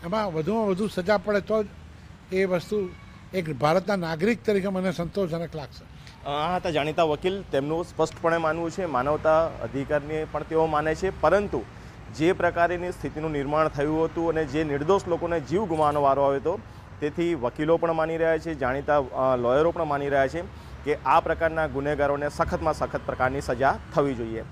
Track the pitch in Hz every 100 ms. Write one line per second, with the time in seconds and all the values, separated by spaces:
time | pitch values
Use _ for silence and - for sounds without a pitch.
0 | 170 220 208 160 156 220 214 185 214 -
1 | 180 208 202 208 - 220 208 - - -
2 | - - - 185 190 180 - 208 185 160
3 | - - - 185 160 135 147 175 180 202
4 | 170 160 196 226 - 202 190 190 185 170
5 | 170 - 185 165 170 160 135 - - -
6 | - - 139 143 156 180 180 151 147 156
7 | 165 147 185 196 185 143 143 165 175 -
8 | 160 - 165 165 165 160 165 156 180 127
9 | 135 151 160 156 165 123 113 127 135 147
10 | 143 156 156 147 151 160 160 151 156 156
11 | 190 190 156 190 208 135 101 - - -
12 | - 110 160 185 175 170 170 180 180 -
13 | 143 139 160 151 139 151 156 143 147 156
14 | 160 165 165 160 151 147 160 139 151 196
15 | 180 165 165 170 123 170 214 156 151 147
16 | 143 135 139 139 135 202 - - - -
17 | 151 147 170 165 120 - 151 165 170 165
18 | 160 165 165 160 160 151 131 135 143 147
19 | 127 - 131 127 120 131 165 170 160 143
20 | 143 139 135 156 190 - - - 135 143
21 | 127 156 170 160 165 160 156 131 143 147
22 | 143 143 147 - 160 180 165 147 127 139
23 | - 127 127 139 - 123 135 214 - 160
24 | 143 123 113 110 -